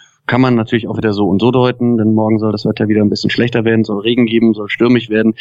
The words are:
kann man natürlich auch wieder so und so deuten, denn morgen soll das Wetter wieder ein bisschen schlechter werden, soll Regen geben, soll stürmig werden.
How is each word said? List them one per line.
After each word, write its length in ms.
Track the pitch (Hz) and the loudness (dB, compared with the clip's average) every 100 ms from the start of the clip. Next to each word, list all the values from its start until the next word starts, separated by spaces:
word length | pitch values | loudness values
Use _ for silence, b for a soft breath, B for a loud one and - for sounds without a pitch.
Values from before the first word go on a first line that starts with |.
| B B - | B B -4
kann 80 | 120 | 0
man 160 | 131 120 | 2 0
natürlich 320 | 110 117 113 | 0 -4 -4
auch 80 | 107 | -4
wieder 160 | 110 | -2
so 140 | 101 101 | 0 0
und 140 | 95 | 2
so 100 | 120 | 2
deuten, 460 | 127 123 120 120 117 | 2 0 0 -2 0
denn 160 | 107 | 2
morgen 260 | 110 110 110 | 0 0 0
soll 140 | 107 | -2
das 100 | 104 | -2
Wetter 240 | 110 110 107 | -4 -2 0
wieder 140 | 107 | 2
ein 80 | 104 | 0
bisschen 200 | 104 - | 0 -2
schlechter 360 | - 120 120 113 | -2 0 0 0
werden, 180 | 113 | 0
soll 160 | 110 101 | 0 -4
Regen 260 | 110 120 113 | -2 0 0
geben, 280 | 113 113 | 2 2
soll 160 | 107 104 | 0 -6
stürmig 400 | - 120 123 110 | 0 2 2 0
werden. 240 | 107 110 110 | 0 0 -2